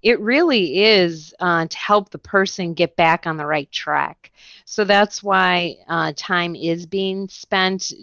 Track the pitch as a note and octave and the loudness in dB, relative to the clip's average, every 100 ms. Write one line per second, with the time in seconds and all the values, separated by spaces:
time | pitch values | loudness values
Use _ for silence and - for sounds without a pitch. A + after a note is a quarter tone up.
0 | G#3+ A#3 G#3+ C4+ F4 A#3+ F3 D#3 G#3+ G#3 | 0 0 2 2 2 2 0 2 4 4
1 | F3 D#3+ D#3 _ F3+ E3+ D#3+ - - G#3 | 4 -2 -14 _ -2 0 -2 -6 0 2
2 | G3+ D#3 - G3 F#3+ - F3 E3 E3+ - | 0 -12 -2 0 0 -2 -6 -2 -2 2
3 | E3 E3+ E3+ D#3 D3 D#3 C#3 - - D3 | 2 2 -2 -6 -2 -4 -4 -8 -4 -2
4 | C#3+ - _ _ - - - - G3 G3+ | -2 -6 _ _ -20 -20 -12 -4 2 4
5 | G#3 - G3+ F#3+ F#3 F3 F3 - - E3 | 4 -2 -2 2 2 0 -2 -8 -6 -4
6 | D#3+ D3+ - F3+ F3 E3+ D#3+ E3+ E3 F#3+ | -2 -6 -4 -2 -2 -4 -4 -4 -4 -4
7 | F#3+ F#3+ G3 - - G3 F#3 F#3+ - - | -4 -4 -8 -12 -4 0 0 -2 -6 -12